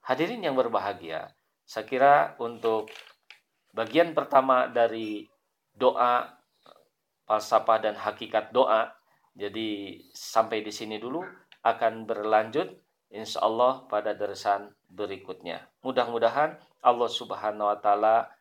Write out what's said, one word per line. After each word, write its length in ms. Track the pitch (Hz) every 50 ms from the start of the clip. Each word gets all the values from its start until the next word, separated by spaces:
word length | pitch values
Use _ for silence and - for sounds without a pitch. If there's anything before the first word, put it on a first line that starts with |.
| _
Hadirin 380 | - 123 127 160 180 247 233
yang 160 | 190 151 135 131
berbahagia, 720 | 123 117 110 101 92 101 98 - 85 80 80 78 - - _ _ _ _ _ _ _
saya 220 | _ - 113 110
kira 480 | - 131 127 135 139 143 147 151 - - -
untuk 480 | 120 117 120 113 - 113 110 110 107 - - - - - _ _ _ _ - _ _ _ _ _ _ _
bagian 400 | _ 110 113 104 117 156 170 170
pertama 560 | 151 151 143 - 147 135 131 135 131 127 131 127
dari 560 | 120 120 117 113 110 113 110 107 107 104 104 _ _ _ _ _ _ _ _ _
doa, 560 | _ - 127 127 - - 123 123 123 123 113 - - _ _ _ _ _ _ - - _ _ _ _ _ _ _ _ _ _
falsafah 540 | - 107 107 - - 120 107 - - 113 110
dan 140 | 110 107 104
hakikat 560 | - - 104 107 - 113 101 - 110 107 -
doa, 400 | 113 123 135 - 110 110 117 - - _ _ _ _ _ _ _
jadi 640 | _ - 101 101 95 110 110 107 104 101 101 95 - - - _
sampai 480 | _ - - - - 113 113 107 117 107
di 140 | 104 107 104
sini 260 | - 113 110 110 104
dulu, 240 | 110 123 135 165 190 190 - - _ _ - _ _
akan 400 | 113 113 - 120 113 110 113 110
berlanjut 640 | 104 113 104 104 107 110 110 110 117 120 147 185 - - _ _ _ _ _ _ _
insya 320 | - 107 110 104 - -
Allah 480 | - 110 110 113 120 127 135 135 127 -
pada 240 | 107 104 104 107
deresan 640 | 104 90 104 101 98 - - 104 101 101 104 104 _ _ _ _
berikutnya. 720 | 95 95 104 95 98 92 - - 92 - - 85 82 - - _ _ _
Mudah-mudahan 800 | _ 131 127 127 120 117 117 117 113 113 - 139 151 160 165 - _ _ _ _ -
Allah 240 | 123 123 120 120 110
Subhanahu 640 | - - 120 104 104 92 104 107 107 107 104 101
wa 60 | 104 104
taala 480 | - 104 104 104 107 110 113 113 110 - - _